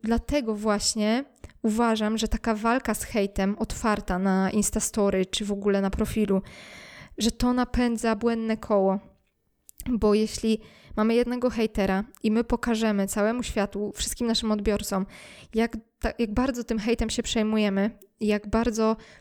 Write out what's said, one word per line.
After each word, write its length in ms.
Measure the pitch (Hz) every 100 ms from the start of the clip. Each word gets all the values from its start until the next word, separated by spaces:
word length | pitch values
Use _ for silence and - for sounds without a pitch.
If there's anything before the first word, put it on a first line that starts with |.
dlatego 520 | 220 233 - 294 220
właśnie 680 | 208 214 202 - 220 208 240 277 - - -
uważam, 540 | 226 214 233 220 214 220
że 100 | 220
taka 280 | 233 233
walka 380 | 214 226 254 240
z 100 | -
hejtem 520 | - 226 196 202 196 208
otwarta 600 | 220 - 226 208 - 180
na 320 | 196 190 190
Instastory 760 | 214 214 220 - 226 202 190
czy 200 | 185 -
w 60 | 208
ogóle 300 | 202 202 196
na 80 | 196
profilu, 520 | 208 220 220 202 190 - - - - - - - -
że 140 | 233
to 220 | - 247
napędza 600 | 247 247 240 240 226 226
błędne 420 | 214 233 233 226 220
koło. 420 | - 208 190 196 - _ _ _ _ _ - - -
Bo 240 | 226 214
jeśli 480 | 208 220 - 220 220 - - - -
mamy 180 | 220
jednego 340 | 233 240 247 247
hejtera 540 | 233 220 214 196 190 214 -
i 80 | 220
my 120 | 220
pokażemy 640 | 226 233 - 220 220 202 196
całemu 360 | 214 208 247
światu, 480 | - 220 202 202 208
wszystkim 320 | - - - 233
naszym 240 | 226 220
odbiorcom, 540 | 214 208 202 - 196 190 - - - -
jak 240 | 220 233 220 - -
ta-, 140 | 226 -
jak 140 | 220
bardzo 300 | 208 269 240
tym 160 | 226 226
hejtem 300 | 214 240 226
się 140 | -
przejmujemy, 680 | - 233 214 220 208 196 208 - - -
jak 300 | 208 208 208
bardzo 460 | 220 233 214 220 220 - -